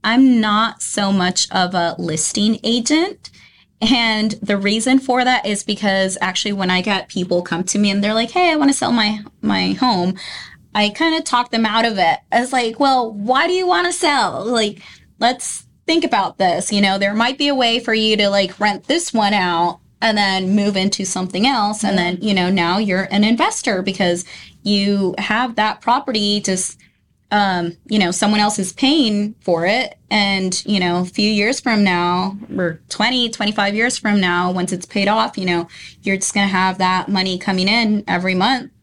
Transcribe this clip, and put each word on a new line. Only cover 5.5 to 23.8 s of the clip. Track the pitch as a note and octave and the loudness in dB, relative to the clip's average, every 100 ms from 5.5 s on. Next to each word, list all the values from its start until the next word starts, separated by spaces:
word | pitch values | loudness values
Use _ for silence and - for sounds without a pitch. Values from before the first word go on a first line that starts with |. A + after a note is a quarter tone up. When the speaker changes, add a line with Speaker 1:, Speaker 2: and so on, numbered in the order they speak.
| G3+ | -4
Speaker 1:
because | - G#3 G#3 G3 F#3+ F#3 | -4 -2 0 2 0 -2
actually | F#3 F3+ G#3+ | -4 -2 -4
when | G3+ F#3 | -2 0
I | F#3 | 0
get | F#3 F#3+ - | 0 -2 -2
people | - F3+ F3 | -6 0 0
come | F3+ E3+ F3+ | 0 -4 -2
to | G3+ | 2
me | G#3 | 2
and | G3 | 2
they're | G3+ | 0
like, | A3 A#3 | 0 0
"Hey, | F4+ F4+ | 2 2
I | D#4 | 4
wanna | C#4+ | 2
sell | C4+ - | 2 0
my, | A#3+ G#3+ G#3+ G#3 _ | 2 0 -2 -8 _
my | G#3+ F#3+ F#3 | -2 0 0
home," | F#3+ B3+ G3 F3+ F#3 - - - - _ | 0 2 2 0 -2 -10 -14 -16 -20 _
I | G#3+ G#3 | 0 0
kinda | G#3 D#4+ D#4+ | 2 0 0
talk | D#4+ A#3+ A#3+ | 0 -2 0
them | A3+ A3 | -2 0
out | A3 A#3 | 0 0
of | G3+ | 2
it. | E3 - _ | 2 2 _
I | A#3 | -2
was | B3+ | 0
like, | C4 A#3 A3+ | -2 -2 0
"Well, | C#4 C4 A3+ | 2 2 0
why | G#3 G#3 C4 E4+ | -4 0 2 2
do | |
you | F4+ F4+ | 0 2
wanna | F4 F4+ | 2 0
sell? | - E4 C#4+ G3 B2+ G3+ | 0 0 2 0 -2 -2
Like, | A#3+ G#3 G#3 - - _ _ | 0 -2 -4 -20 -20 _ _
let's | A#3 B3+ - - - _ - | 0 0 -8 -12 -16 _ -2
think | E4 E4 | 0 2
about | G#3+ F#3 - | 0 -2 0
this. | F#3 E3+ F#3 | 0 0 -2
You | G3+ | 0
know, | G3 G3 | 2 2
there | G3 | 0
might | G#3+ A#3+ C4 | 0 0 0
be | C#4+ | 0
a | C4+ | 2
way | A#3 A#3 | 2 0
for | A#3 | 0
you | A3 A3 G#3 | 0 2 2
to, | G3+ | 2
like, | G3+ F#3+ - | 2 0 -2
rent | G#3 F#3+ - | -2 -2 -2
this | E4 - | -2 0
one | A3+ G#3 | 0 2
out | G#3 F3+ E3+ F3 - _ _ | 2 0 0 0 -4 _ _
and | A3+ G#3 | 0 2
then | G3+ F#3+ F#3 G3+ | 0 0 2 2
move | G3+ F#3+ | 2 0
into | F#3+ F#3+ | -2 -2
something | G3 F#3+ F#3 F3 B3 | -6 -4 -4 0 0
else. | B3+ G#3 G#3+ | 2 -2 -2
And | G#3 G3 | 0 0
Speaker 2:
Yeah. | |
Speaker 1:
then, | F3 F3+ | 0 -2
you | G#3+ | 0
know, | F#3+ F3+ | 0 2
now | F#3+ E3+ F#3+ | 2 2 0
you're | G#3 F#3 F#3 | 0 -2 0
an | G3+ G#3+ | 0 2
investor | A#3 F#4+ A4 - F#3+ | 2 0 -2 -2 -2